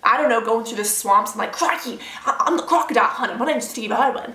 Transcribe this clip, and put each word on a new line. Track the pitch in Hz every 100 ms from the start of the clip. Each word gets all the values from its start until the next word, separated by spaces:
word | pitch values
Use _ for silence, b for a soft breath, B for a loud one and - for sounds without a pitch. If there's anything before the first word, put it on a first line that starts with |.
I | - 254
don't | 285
know, | 226
going | 220 226
through | 226 220
the |
swamps | 208 - 202 202 -
and, | 214
like, | -
Crikey, | - 339 - 254 - B B
I, | - - -
I'm | 339
the |
crocodile | - 339 - -
hunter. | - - 247 208
My | 269
name's | 277 -
Steve | - 214
Irwin. | 208 269 240 -